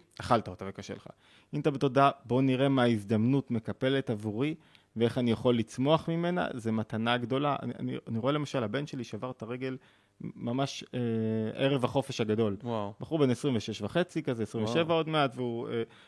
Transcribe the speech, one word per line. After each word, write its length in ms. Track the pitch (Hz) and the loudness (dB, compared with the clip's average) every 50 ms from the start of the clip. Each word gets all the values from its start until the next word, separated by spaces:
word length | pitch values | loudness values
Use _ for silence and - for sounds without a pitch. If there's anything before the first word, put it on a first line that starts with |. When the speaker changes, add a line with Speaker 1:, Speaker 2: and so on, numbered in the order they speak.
| - _ _ - | -6 _ _ -12
Speaker 1:
אכלת 280 | - - 127 113 - - | 0 2 2 2 2 -2
אותה 160 | 90 - 98 98 | -8 -8 -10 -10
וקשה 260 | - - 98 - 95 | -10 -10 -10 -12 -12
לך. 120 | - - - - _ _ _ - - _ _ - | -12 -12 -18 -20 _ _ _ -20 -20 _ _ -6
אם 60 | 147 | 0
אתה 100 | 147 160 | 0 0
בתודעה, 400 | 139 127 143 139 120 135 139 139 - - - | 2 2 0 2 6 6 6 6 6 2 -2
"בוא 180 | 113 120 131 | 0 2 4
נראה 260 | 135 135 127 123 139 139 | 4 4 4 4 4 4
מה 140 | 135 131 | 6 6
ההזדמנות 680 | 123 120 117 104 101 98 113 107 110 123 139 139 - - | 6 6 4 2 2 2 2 4 4 4 4 2 0 0
מקפלת 600 | 120 110 - - 98 - 131 131 139 135 131 - | -4 -4 -4 -6 -4 -2 0 2 2 0 0 -2
עבורי, 440 | 117 104 110 110 101 110 139 151 165 - _ _ _ - _ _ _ | -4 -2 -2 -4 -2 -2 -2 -2 -4 -6 _ _ _ -20 _ _ _
ואיך 220 | 110 117 117 - 131 | 2 2 2 2 2
אני 120 | 123 120 | 2 2
יכול 280 | 110 - - 127 123 117 | 2 2 4 2 4 4
לצמוח 500 | 110 - - - 131 143 160 156 - - | 0 -2 -2 -2 2 4 4 2 2 -2
ממנה", 380 | 165 170 170 175 180 180 - - - | -2 -2 0 0 0 -2 -2 -4 -4
זה 180 | 123 107 113 | -4 -2 -2
מתנה 440 | 110 110 107 - - 110 113 117 120 | 0 0 -2 -2 -4 -2 0 0 0
גדולה. 400 | 123 120 110 131 139 147 147 139 - | 0 0 -2 -2 0 0 0 -2 -2
אני, 100 | - 120 - - | -4 -8 -6 -6
אני, 180 | 127 123 127 - - - | -6 -6 -6 -8 -6 -6
אני 100 | 113 113 | -4 -2
רואה 140 | 113 131 | 0 0
למשל, 320 | 147 151 143 - - 135 113 | 0 0 -2 -2 -2 -2 -2
הבן 220 | 101 110 139 147 | -2 -2 -4 -4
שלי 180 | - - 135 117 | -4 -8 -10 -8
שבר 260 | - - 101 127 127 | -8 -8 -8 -8 -8
את 120 | 131 - | -8 -10
הרגל 340 | 117 107 123 123 131 131 131 131 - _ _ _ _ _ _ _ | -10 -10 -8 -6 -6 -6 -6 -8 -12 _ _ _ _ _ _ _
ממש, 640 | - - - - - 120 120 131 139 135 - - - - - | -12 -12 -10 -8 -6 -4 -2 -2 -2 -4 -4 -10 -12 -8 -6
אה, 60 | 123 120 117 113 113 110 110 110 110 110 110 - | -4 -2 -2 0 0 0 0 0 -2 -2 -4 -2
ערב 300 | - 135 135 143 131 123 | 0 0 2 2 2 0
החופש 360 | 120 - 139 131 - 120 - | 0 0 -2 -2 -2 -4 -2
הגדול. 360 | 117 107 107 110 113 104 98 95 - | 0 0 2 2 2 0 0 -4 -6
Speaker 2:
וואו. 280 | 120 117 110 101 101 104 - | -4 -4 -4 -4 -6 -8 -10
Speaker 1:
בחור 180 | 131 - 156 160 | -8 -4 0 2
בן 120 | 143 127 | 4 2
עשרים 260 | 120 - - 143 127 | 2 2 0 0 0
ושש 260 | 110 - - 104 - | 0 -2 -4 -6 -4
וחצי 400 | 104 101 - 170 180 - - 165 | -6 -2 0 0 -2 0 -4 -4
כזה, 200 | 147 143 127 113 | -4 -2 -2 -2
עשרים 220 | 110 - - 117 107 | -4 -4 -2 -2 -2
ושבע 180 | 110 120 165 | 0 2 0
Speaker 2:
וואו. 140 | 170 160 170 | 2 2 2
Speaker 1:
עוד 120 | 165 156 156 | 0 0 0
מעט, 280 | 160 151 143 131 120 | 2 2 2 2 0
והוא, 320 | 127 123 120 117 117 120 113 | -2 -4 -4 -4 -4 -6 -4
אה, 60 | 120 | -4
היה 100 | 117 113 - - - - | -4 -4 -4 -8 -18 -20